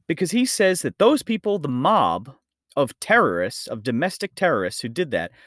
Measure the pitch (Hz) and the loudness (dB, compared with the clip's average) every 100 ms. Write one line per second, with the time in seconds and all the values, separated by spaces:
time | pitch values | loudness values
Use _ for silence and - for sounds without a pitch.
0 | - 156 175 240 254 - 190 185 120 - | -6 -2 0 0 0 2 2 2 -2 4
1 | 220 302 - 220 214 202 143 123 165 214 | 4 4 0 -4 -2 -2 -2 0 2 4
2 | 92 85 123 - _ _ _ - 135 - | 2 0 -8 -20 _ _ _ -2 -2 -2
3 | - 233 151 87 92 - - 117 117 117 | 2 4 4 0 -2 -6 -10 -8 -4 -2
4 | 180 - 202 - 180 117 92 - 123 127 | -2 -4 -10 -2 0 2 -2 -6 -8 -6
5 | 165 90 85 _ | -2 -4 -4 _